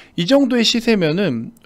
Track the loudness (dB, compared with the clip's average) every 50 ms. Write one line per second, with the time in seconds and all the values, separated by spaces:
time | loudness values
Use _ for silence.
0 | -20 -14 -6 -4 -2 2 2 2 4 2 2 0 0 0 0 -2 0 0 0 2
1 | 2 0 0 0 -2 -2 -2 -4 -8 -10 -14 _ -20